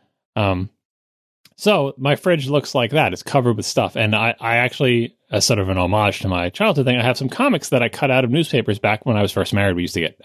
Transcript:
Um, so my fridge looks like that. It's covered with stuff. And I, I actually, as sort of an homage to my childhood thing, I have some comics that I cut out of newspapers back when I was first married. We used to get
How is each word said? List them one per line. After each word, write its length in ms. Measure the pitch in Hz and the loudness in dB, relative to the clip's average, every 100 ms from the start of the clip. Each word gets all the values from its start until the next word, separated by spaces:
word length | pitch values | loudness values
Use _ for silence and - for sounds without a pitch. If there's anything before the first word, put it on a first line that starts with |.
| _ _ _ - | _ _ _ -2
Um, 340 | 101 92 98 _ _ _ _ _ _ _ _ - | 0 -2 -6 _ _ _ _ _ _ _ _ -4
so 360 | 208 190 139 - | 0 2 0 -2
my 160 | 135 | -2
fridge 340 | 143 185 165 131 | 0 2 0 0
looks 240 | 143 - | -2 0
like 200 | 135 117 | -2 0
that. 200 | 147 117 | 0 0
It's 120 | 90 | -2
covered 320 | - 143 120 107 | -2 0 2 0
with 100 | - | -2
stuff. 300 | - 101 127 | -2 -2 0
And 180 | 110 | 0
I, 220 | 107 113 - | 0 0 -2
I 200 | 117 117 | -2 0
actually, 580 | 123 - 135 120 117 - _ | 0 0 2 2 0 -8 _
as 120 | 104 | -2
sort 140 | - 110 | 0 0
of 100 | 95 | 0
an 80 | 92 | 0
homage 440 | 90 104 104 - | 0 2 0 0
to 80 | 98 | -2
my 220 | 90 87 | -2 -4
childhood 360 | - 220 143 127 | -2 0 2 2
thing, 100 | 123 | 2
I 60 | |
have 160 | 120 120 | 0 -2
some 100 | 131 | -4
comics 420 | - 269 175 - | -2 0 0 0
that 120 | 131 | 0
I 60 | 120 | 0
cut 240 | - 139 | 0 0
out 100 | 127 | 2
of 80 | 127 | 2
newspapers 480 | 147 160 135 107 104 | 0 0 0 0 0
back 260 | 104 107 | 0 0
when 120 | - 107 | 0 0
I 60 | |
was 100 | 101 | 0
first 200 | - - | 0 0
married. 220 | 101 101 | 0 2
We 80 | 87 | 0
used 120 | 87 | -2
to 60 | 87 | -2
get 200 | 80 - | -4 -6